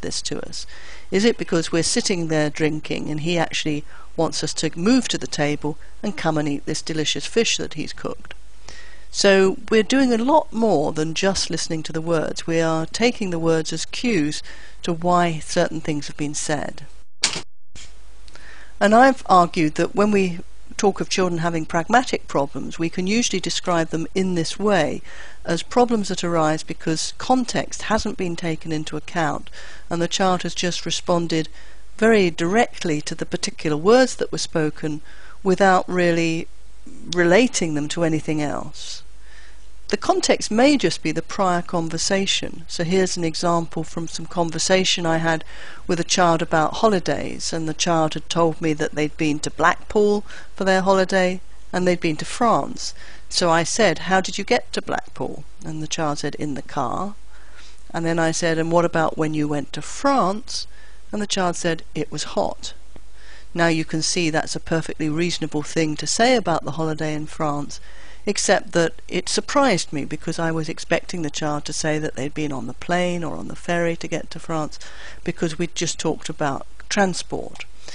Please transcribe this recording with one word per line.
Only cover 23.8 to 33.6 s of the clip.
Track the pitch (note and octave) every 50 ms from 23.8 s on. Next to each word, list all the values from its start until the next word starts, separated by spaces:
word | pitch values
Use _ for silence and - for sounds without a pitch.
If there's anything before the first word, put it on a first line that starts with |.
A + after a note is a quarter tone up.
| D#3+ -
them | - D#3+ D#3+ - -
in | F#3+ F#3+ F#3 F3+
this | E3 D#3+ - - -
way, | G3 G#3+ G3+ F3 D3 B2+ - - - - - - - - - - -
as | - E3+ E3 -
problems | - - B3 B3 A#3 A#3+ G#3+ G3 -
that | F3+ - -
arise | E3+ E3+ E3 D#3 D#3 D#3 D#3
because | - - - - - E3+ D#3+ - - - -
context | - - - C4 C4 A#3 - - D3 D3 - - - -
hasn't | - G#3 G#3+ - G#3+ -
been | - F#3+ F3 E3+
taken | - F3+ E3 D#3+ - - D#3+
into | D#3 D3+ D#3 - D3+
account | D3+ - - - F3 D#3+ C#3 - - - - - - - - - - - -
and | E3+ E3+
the | E3+
child | E3+ - - G3 F#3 F3+ E3+ -
has | E3+ -
just | - - F3 E3 - -
responded | E3+ - - - - F3 E3+ E3+ D#3+ E3 D#3+ D#3 - - - - - - - - - -
very | - A3 A3+ A3+ G#3 F#3+ E3+
directly | E3 - E3+ E3+ G3 A3+ B3 - - - - F3 D3+ D3+
to | - - E3+
the | - -
particular | - - - - G3+ - -